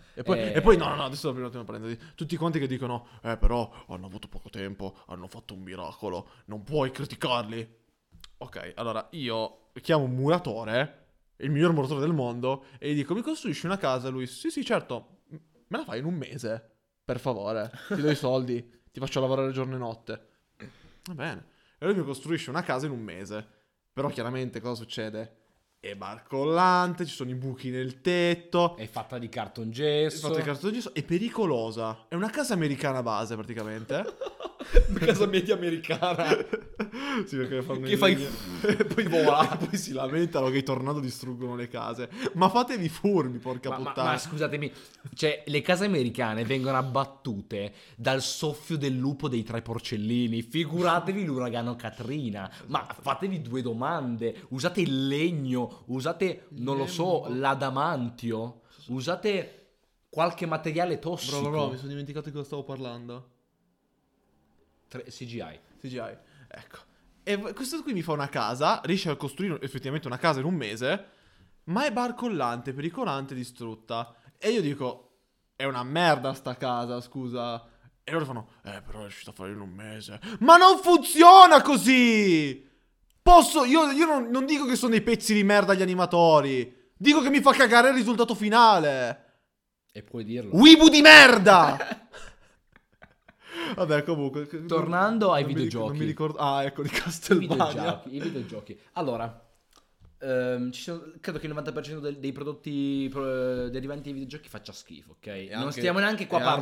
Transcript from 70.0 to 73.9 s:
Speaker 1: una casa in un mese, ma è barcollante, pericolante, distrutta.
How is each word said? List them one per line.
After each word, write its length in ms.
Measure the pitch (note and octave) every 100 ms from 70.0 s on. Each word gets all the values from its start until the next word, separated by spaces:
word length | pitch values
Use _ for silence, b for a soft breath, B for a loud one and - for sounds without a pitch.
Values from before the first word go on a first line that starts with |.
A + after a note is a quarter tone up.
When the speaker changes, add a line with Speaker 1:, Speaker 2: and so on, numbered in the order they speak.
| B2+
Speaker 1:
una 100 | B2
casa 220 | E3+ C3
in 60 | D3+
un 80 | F3
mese, 500 | G#2+ A2+ B2+ G3 b b b b b _ -
ma 200 | G3+ D4
è 60 |
barcollante, 800 | A3+ B3 A#3+ A#3+ E3+ B2 A#2+ C3+
pericolante, 640 | C3 D#3+ E3+ G#3 C#3 C3+ B2+
distrutta. 800 | A#2+ - A#2 A2 -